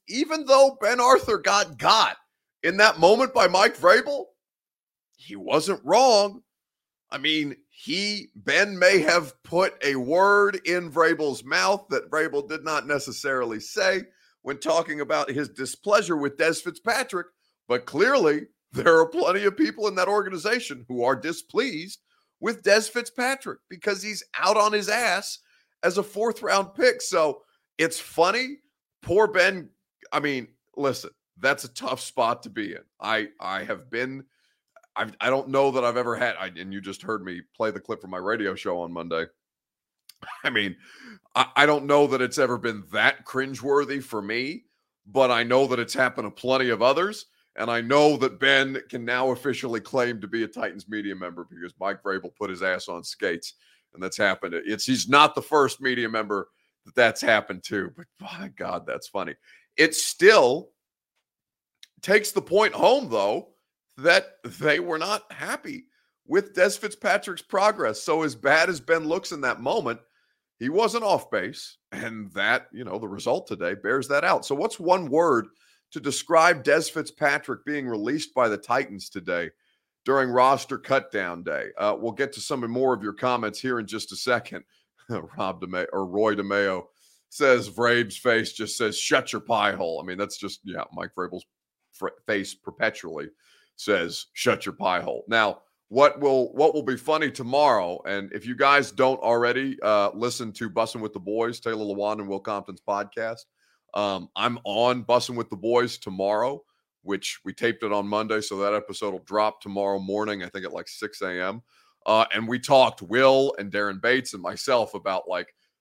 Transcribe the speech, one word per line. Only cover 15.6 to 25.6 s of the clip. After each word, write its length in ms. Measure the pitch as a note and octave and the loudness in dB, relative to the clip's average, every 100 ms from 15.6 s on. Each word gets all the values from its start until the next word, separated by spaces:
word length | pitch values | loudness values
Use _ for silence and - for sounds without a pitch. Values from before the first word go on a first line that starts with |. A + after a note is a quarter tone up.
| C3 - G3+ G#3 F3 D#3+ | -10 -8 2 2 4 -2
with 200 | C#3+ C#3 | -2 0
Des 180 | D#3+ | 0
Fitzpatrick, 720 | D#3+ F3 - A3+ A#3 B3+ F3+ E3+ _ _ _ - | 0 -6 -8 -4 -2 -4 -8 -10 _ _ _ -4
but 200 | B2 - | -4 -2
clearly 560 | C#3+ A#3 C#4 D#3+ D3+ - _ _ | 0 2 4 4 2 -4 _ _
there 260 | B2+ E3+ D#3+ | 0 6 6
are 100 | E3 | 6
plenty 360 | E4 E3+ F#3+ | 2 0 2
of 120 | G3+ G3 | 0 2
people 320 | D#4 A3+ G#3 | 0 0 -2
in 60 | F#3 | 0
that 120 | F3+ | 0
organization 760 | G#3 F#3+ F#3 G3 A#3+ - B2+ A#2 | 0 -2 -4 -2 -2 -4 -12 -10
who 140 | B2 | -2
are 140 | B2 B2+ | 0 0
displeased 840 | D3+ E3 - E3+ C4+ D3+ F#3 - _ _ _ _ | -4 -8 -6 -4 -2 -4 -12 -16 _ _ _ _
with 220 | A3 A3+ | -6 -2
Des 200 | G3 G#3 | 4 4
Fitzpatrick 800 | A3 B3 A#3 - B3 C4+ F3+ - - | 2 -4 -6 -4 -4 -4 -8 -14 -16
because 320 | F#3 G#3 G3 | -8 -4 -4
he's 200 | G#3 G3+ - B2 | -6 -10 -10 0
out 180 | F3 G#3+ | 2 4
on 140 | G#3 | 4
his 180 | G#3 F#3+ | 2 0
ass 480 | A3 A#3 F3+ - - _ _ | 0 0 -2 -4 -14 _ _